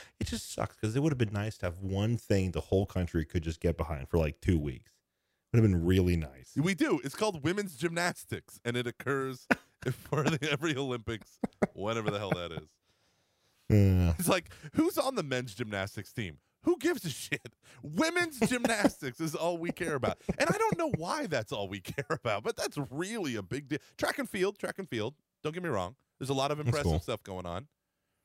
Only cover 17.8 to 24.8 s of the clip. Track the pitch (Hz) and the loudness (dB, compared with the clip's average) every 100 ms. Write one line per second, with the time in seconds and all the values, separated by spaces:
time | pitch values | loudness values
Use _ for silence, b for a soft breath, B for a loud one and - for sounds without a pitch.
17.8 | 143 165 320 349 349 269 226 247 233 220 | -6 0 2 2 0 2 2 2 2 4
18.8 | 190 - 135 - 160 151 170 170 170 - | 2 2 -8 -4 -4 0 -2 -2 -4 -4
19.8 | 165 143 107 - B B 320 403 440 339 | -4 0 -2 -2 B B 2 2 2 0
20.8 | 320 156 175 302 240 135 107 113 98 101 | -2 -2 -4 -4 -2 -4 -2 -4 -4 -6
21.8 | - 151 135 - 117 101 208 220 160 147 | -8 -8 -4 -2 -2 -2 -2 -4 -4 -4
22.8 | 135 139 185 226 151 110 92 131 135 143 | -6 -4 -4 -2 -2 -4 -4 -8 -6 -8
23.8 | b b - - 247 202 190 208 - - | b b -4 -2 -4 0 -2 -2 -8 -8